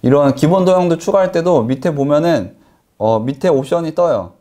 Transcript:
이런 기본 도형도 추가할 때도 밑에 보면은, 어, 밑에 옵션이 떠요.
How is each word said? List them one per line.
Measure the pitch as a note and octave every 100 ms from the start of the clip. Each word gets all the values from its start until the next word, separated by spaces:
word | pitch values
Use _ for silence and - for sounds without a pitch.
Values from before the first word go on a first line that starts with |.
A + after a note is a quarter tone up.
이런 | B2 C#3+ C#3+
기본 | C3 D#3 F#3+
도형도 | F3+ F#3 F3+ E3
추가할 | - G3+ F#3
때도 | F3 E3+ D#3+
밑에 | A2+ C3 F3
보면은, | D3 C#3 D3 E3+ D#3 F#2+ - _ _ _ _
어, | G#2+ A2+
밑에 | A#2 C#3+ F#3
옵션이 | C#3+ C#3+ E3+ E3
떠요. | D#3+ F3 A#2 F2 _